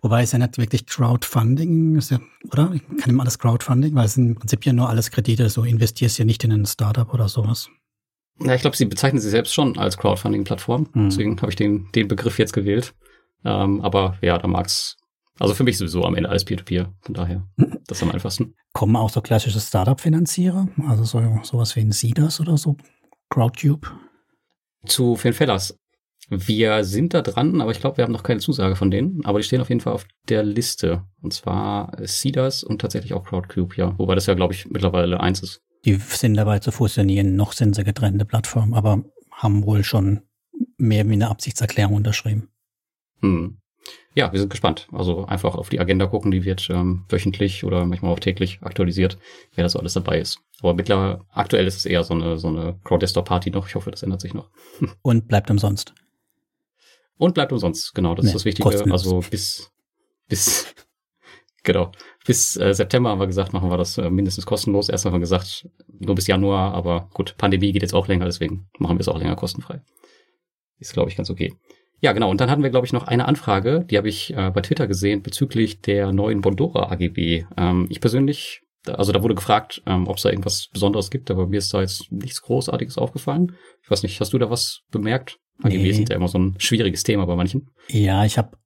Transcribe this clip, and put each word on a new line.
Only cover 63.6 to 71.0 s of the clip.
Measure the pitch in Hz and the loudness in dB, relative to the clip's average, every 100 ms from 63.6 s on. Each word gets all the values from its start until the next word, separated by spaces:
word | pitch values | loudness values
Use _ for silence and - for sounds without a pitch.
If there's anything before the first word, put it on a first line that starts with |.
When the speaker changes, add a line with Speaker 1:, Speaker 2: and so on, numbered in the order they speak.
| 90 | -2
Speaker 2:
wir | 87 | 0
das, | 87 - | -2 -2
äh, | 87 | 0
mindestens | 92 98 92 - | 0 0 -2 -4
kostenlos. | 104 - 101 101 | -2 0 0 0
Erst | 95 | -2
haben | 101 | 0
wir | 90 | 0
gesagt, | 85 92 92 - - _ _ | 0 -2 -2 -14 -16 _ _
nur | 98 92 | -12 -2
bis | 95 95 | -2 2
Januar, | 95 98 98 95 | 2 2 2 0
aber | 90 87 85 90 | -2 -2 -4 -4
gut, | - - - | -8 -8 -2
Pandemie | 98 95 101 | 0 2 0
geht | 98 | 0
jetzt | 95 | 0
auch | 95 95 | 0 2
länger, | 92 90 | 0 0
deswegen | 87 82 92 - - | -4 -4 -6 -12 -6
machen | 87 87 | -2 0
wir | |
es | 90 | 0
auch | 80 | -2
länger | 82 87 | -2 -4
kostenfrei. | 90 - - - _ _ _ _ _ _ _ _ _ _ | -6 -8 -12 -14 _ _ _ _ _ _ _ _ _ _
Ist, | - | -10
glaub | - | -2